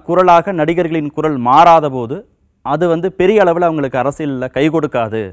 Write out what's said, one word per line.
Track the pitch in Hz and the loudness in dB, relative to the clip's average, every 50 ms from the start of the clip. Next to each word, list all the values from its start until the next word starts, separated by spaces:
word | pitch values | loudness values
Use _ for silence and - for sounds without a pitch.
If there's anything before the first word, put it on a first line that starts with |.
| - | -4
குரலாக | - 170 180 185 180 170 170 165 196 190 165 | -2 0 2 4 4 4 4 2 0 -2 -2
நடிகர்களின் | 151 156 170 170 175 160 165 160 147 143 - | -2 0 0 -2 -2 -2 -4 -4 -6 -6 -6
குரல் | 151 151 156 147 127 120 120 | -4 -4 -4 -4 -2 0 2
மாறாத | 135 151 170 170 165 165 151 147 131 | 4 6 6 6 6 4 2 0 -4
போது | 127 120 113 143 190 233 _ _ _ _ _ _ _ - 123 | -6 -8 -8 -10 -12 -12 _ _ _ _ _ _ _ -6 -6
அது | 143 156 175 170 165 | -2 -2 0 0 0
வந்து | 165 170 190 185 - | -2 -4 -6 -2 0
பெரிய | 180 185 220 208 190 | 0 2 4 4 4
அளவுல | 180 165 175 180 170 | 2 2 2 0 0
அவங்களுக்கு | 160 151 139 131 127 131 | 0 -2 -4 -4 -2 -2
அரசியல்ல | 120 139 143 - 156 143 135 127 127 127 - | -2 -4 -4 -6 -6 -6 -6 -6 -8 -6 -2
கை | 131 143 160 151 | -2 0 0 0
கொடுக்காது | 160 147 139 - 123 113 110 107 113 104 92 | -2 -2 -2 -2 -4 -4 -4 -4 -6 -6 -8